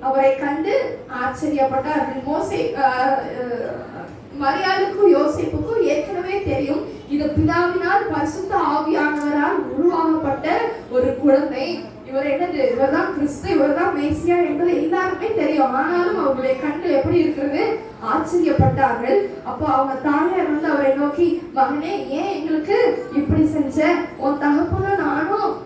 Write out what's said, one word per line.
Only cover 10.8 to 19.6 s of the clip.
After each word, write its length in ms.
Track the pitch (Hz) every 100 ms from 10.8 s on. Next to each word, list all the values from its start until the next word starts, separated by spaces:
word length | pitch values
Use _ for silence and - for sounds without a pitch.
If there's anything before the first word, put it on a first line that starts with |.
| -
ஒரு 260 | 247 262 -
குழந்தை. 580 | 285 269 311 262 320 - - - 254
இவர் 180 | 269 285
என்னது? 440 | 269 349 294 254
இவர்தான் 440 | 240 269 320 392
கிறிஸ்து, 340 | 285 285 - 381
இவர்தான் 500 | 311 285 302 381 285
மேசியா 460 | 294 - 349 349
என்பது 300 | 330 - 349
எல்லாருமே 600 | 294 320 370 381 370 453
தெரியும். 380 | 381 285 302 262
ஆனாலும் 520 | 262 320 349 359 403
அவருடைய 300 | 277 254 262 262
கண்கள் 320 | 294 302 349
எப்படி 260 | 277 294 339
இருக்கிறது? 760 | 302 277 269 311 453 453 - -
ஆச்சரியப்பட்டார்கள். 1300 | 220 302 - 349 302 262 262 269 269 233 240 - - -
அப்போ 220 | 247 247